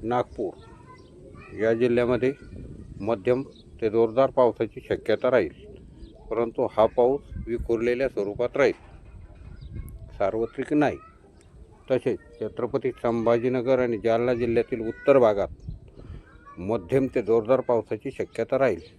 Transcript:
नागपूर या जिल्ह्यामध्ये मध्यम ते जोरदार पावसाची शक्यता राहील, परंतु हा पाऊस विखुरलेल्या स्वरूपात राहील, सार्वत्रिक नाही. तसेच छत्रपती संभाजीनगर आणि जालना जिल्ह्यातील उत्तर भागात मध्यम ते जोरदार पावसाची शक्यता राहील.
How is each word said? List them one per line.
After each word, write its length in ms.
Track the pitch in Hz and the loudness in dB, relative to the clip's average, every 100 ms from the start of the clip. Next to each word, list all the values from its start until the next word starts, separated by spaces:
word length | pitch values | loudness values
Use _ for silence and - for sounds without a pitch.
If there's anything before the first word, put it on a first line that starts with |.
नागपूर 500 | 110 123 123 - 117 - - - - 1017 - - - - - 95 | 0 -2 -2 -4 -8 -8 -20 -20 -20 -20 -20 -20 -20 -20 -16 -2
या 180 | 110 | 0
जिल्ह्यामध्ये 600 | 113 123 117 123 123 127 - - - - - - - | 4 2 2 2 2 0 -2 -14 -16 -16 -16 -16 -8
मध्यम 400 | 101 113 92 123 139 - - - | -4 -2 2 0 -2 -14 -20 -4
ते 80 | 113 | 0
जोरदार 400 | 110 113 110 135 | 2 2 4 2
पावसाची 520 | 123 123 104 110 - - | 4 4 4 -4 -6 -4
शक्यता 420 | 95 - 107 127 | -4 0 0 4
राहील, 440 | 123 90 - - - - - - - - | 2 2 -6 -20 -20 -20 -20 -20 -20 -8
परंतु 380 | 113 120 113 117 | -2 -2 -2 -2
हा 140 | - 110 | 4 2
पाऊस 360 | - 123 139 - - 113 | 4 2 2 -6 -12 -6
विखुरलेल्या 640 | 117 - 117 117 123 135 | -6 -2 0 0 0 -2
स्वरूपात 480 | 120 101 104 120 139 | -2 -6 -4 -4 2
राहील, 440 | 127 - - - - - - - - - - - - - - - | 2 2 -12 -20 -20 -20 -20 -20 -18 -18 -14 -14 -14 -16 -18 -4
सार्वत्रिक 560 | 98 110 113 - 127 | -2 -2 -4 -6 -2
नाही. 240 | 147 139 87 - - - - - - - - - | 2 0 -2 -14 -20 -20 -20 -20 -20 -20 -20 -2
तसेच 280 | 131 - 98 - - | 0 0 -4 -6 -10
छत्रपती 500 | 107 - 117 117 127 | -10 -6 -4 -2 -4
संभाजीनगर 880 | - 120 117 113 120 123 127 120 127 | -2 -2 0 4 2 2 -2 2 2
आणि 180 | 123 113 | 2 0
जालना 360 | 110 113 120 | 2 2 2
जिल्ह्यातील 540 | 120 120 117 113 117 113 | 0 2 0 0 -4 -6
उत्तर 300 | - - 135 | -2 2 4
भागात 300 | 117 101 90 - - - - - - - - - - - | 4 4 -2 -6 -14 -16 -18 -20 -18 -18 -18 -20 -20 -12
मध्यम 500 | 90 113 82 135 131 - | -6 -6 0 0 0 -2
ते 60 | |
जोरदार 380 | 101 113 107 127 | 2 2 4 0
पावसाची 520 | - 120 101 107 135 | 2 -2 0 -8 -8
शक्यता 460 | - 101 - 113 131 | -8 -8 -6 -2 2
राहील. 220 | 135 87 - | 2 0 -8